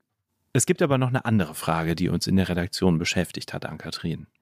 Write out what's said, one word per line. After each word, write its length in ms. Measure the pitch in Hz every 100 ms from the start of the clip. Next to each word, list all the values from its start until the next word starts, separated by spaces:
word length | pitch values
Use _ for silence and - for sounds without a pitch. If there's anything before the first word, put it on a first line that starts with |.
| _ _ _ _ _
Es 140 | 131 -
gibt 160 | 175
aber 160 | 170 135
noch 80 | 127
eine 180 | 127 -
andere 300 | 110 92 -
Frage, 400 | - 82 80 82
die 140 | 90
uns 180 | 85 -
in 80 | 95
der 140 | 92
Redaktion 500 | 87 87 - 95 80
beschäftigt 520 | 85 - 87 - -
hat, 120 | - -
Ann-Kathrin. 640 | 80 - - 85 80 - _